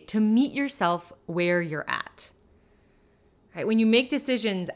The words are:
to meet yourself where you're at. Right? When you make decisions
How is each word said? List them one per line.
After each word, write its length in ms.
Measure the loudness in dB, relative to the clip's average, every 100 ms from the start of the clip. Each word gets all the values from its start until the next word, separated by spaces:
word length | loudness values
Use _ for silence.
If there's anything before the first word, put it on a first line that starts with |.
| -4
to 120 | 0
meet 340 | 4 4 2
yourself 580 | 0 -4 -2 -2 -2 -6 -18 -8
where 360 | -2 0 0
you're 280 | -2 -6 -6
at. 420 | -6 -6 -14 -18 _ _ _ _ _ _ _ _ _ _ _ _ -6
Right? 120 | 0
When 100 | 4
you 80 | 6
make 240 | 4 4
decisions 600 | -2 0 0 0 -4 -6